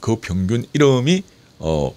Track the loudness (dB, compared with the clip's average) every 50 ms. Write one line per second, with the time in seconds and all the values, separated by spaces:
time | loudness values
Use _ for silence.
0 | -4 -4 -4 -2 -4 -4 -4 -2 -2 -2 -2 -4 -4 -4 0 2 4 4 4 2
1 | 2 0 0 0 -2 -8 -18 -20 _ _ _ -8 -4 -2 -2 0 -2 -4 -6